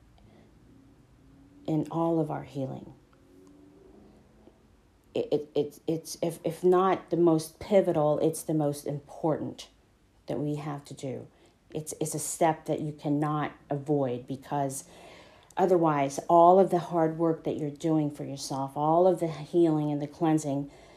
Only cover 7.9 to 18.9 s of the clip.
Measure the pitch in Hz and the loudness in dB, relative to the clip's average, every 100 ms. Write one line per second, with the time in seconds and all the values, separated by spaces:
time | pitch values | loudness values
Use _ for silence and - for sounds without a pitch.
7.9 | 160 151 151 160 160 - 156 147 143 - | 2 2 2 0 -2 -2 0 0 -2 -6
8.9 | 143 - - 165 147 - - - _ _ | -10 -10 -6 -2 -2 -4 -12 -18 _ _
9.9 | _ _ _ - 147 147 147 151 143 - | _ _ _ -10 -6 -4 -6 -8 -10 -12
10.9 | 143 139 120 123 _ _ _ _ 156 156 | -12 -10 -10 -14 _ _ _ _ -12 -10
11.9 | - 156 151 - - 165 156 - 202 151 | -8 -6 -6 -6 0 0 0 -4 -4 -6
12.9 | 147 156 143 151 151 139 - - 143 135 | -6 -2 -2 0 -2 -4 -8 -8 -6 -2
13.9 | 147 131 123 127 135 - 147 139 131 - | 0 0 -4 -8 -12 -6 -4 -4 -6 -14
14.9 | - - - - - - - 180 180 165 | -20 -20 -20 -20 -20 -10 0 2 4 4
15.9 | 147 139 - - 170 170 190 185 175 160 | 2 0 -2 4 8 10 8 6 2 -2
16.9 | 170 160 160 165 160 - 98 151 147 165 | 0 0 2 0 0 -4 -4 -6 -4 0
17.9 | 156 147 147 135 135 - 135 135 143 151 | 0 0 -4 -10 -10 -8 -6 -6 -2 2